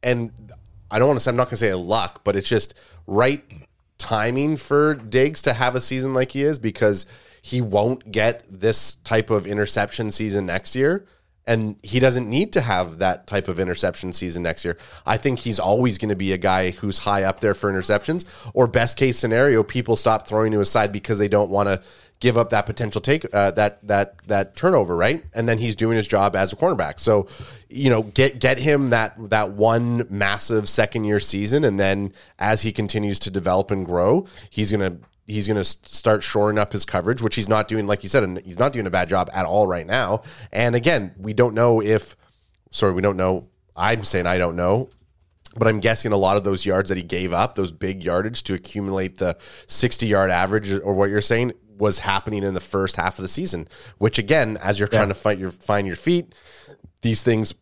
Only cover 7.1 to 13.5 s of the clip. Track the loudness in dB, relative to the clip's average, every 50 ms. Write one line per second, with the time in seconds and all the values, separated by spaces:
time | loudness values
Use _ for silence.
7.1 | -14 -20 _ _ _ _ _ -6 -2 -2 -2 0 2 2 2 2 0 -2 -6 -6
8.1 | -2 2 2 2 0 -2 -10 _ -16 -2 0 0 2 2 -2 -4 -6 _ _ -2
9.1 | 0 0 0 2 0 -2 -2 -2 -2 -2 -2 -2 0 -2 -2 -4 -4 -6 -6 -4
10.1 | -4 -4 -4 -2 -2 -2 -2 -2 -4 -6 -6 -6 -2 0 0 0 0 -2 -6 _
11.1 | _ _ _ _ _ _ _ -2 0 0 0 -4 -6 -10 -12 -4 0 4 4 4
12.1 | 4 2 -4 -2 0 0 0 2 0 -2 0 2 0 0 0 -2 -4 -2 0 0
13.1 | 0 -2 -6 -6 -6 -6 -4 -4